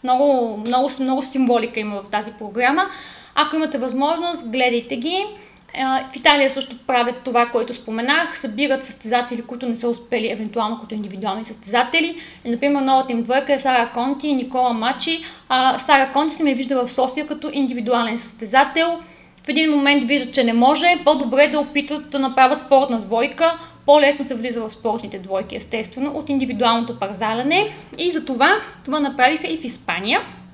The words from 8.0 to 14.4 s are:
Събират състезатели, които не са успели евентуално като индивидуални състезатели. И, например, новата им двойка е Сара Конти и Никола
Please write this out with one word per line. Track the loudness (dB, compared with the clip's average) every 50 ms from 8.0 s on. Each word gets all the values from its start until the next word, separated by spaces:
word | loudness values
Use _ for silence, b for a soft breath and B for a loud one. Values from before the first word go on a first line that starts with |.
| 0 2 2 2 0 -2 -6 -8
Събират | -8 -8 -2 -2 0 0 0 -2 -2
състезатели, | -10 -14 -12 -4 -2 -2 -2 -2 -2 -8 -8
които | -8 -10 -12 -8 -6 -6
не | -6
са | -4 -4 -4
успели | -4 -4 -6 -6 -4 -4 -2 -4
евентуално | -4 -6 -8 -6 -4 -2 -2 -2 -4 -8
като | -10 -10 -10
индивидуални | -10 -8 -10 -10 -6 -6 -4 -4 -6 -8
състезатели. | -12 -14 -16 -8 -2 0 0 0 2 2 0 0 0 -4 B B B B B -6
И, | -6
например, | -2 0 0 2 2 2
новата | 2 4 4 2 2 0
им | -2 -4
двойка | -2 0 0 0 2 2
е | 0 2
Сара | 2 2 2 2 2 0 -2
Конти | -2 -2 -2 -2 -2 0 0
и | 0
Никола | 0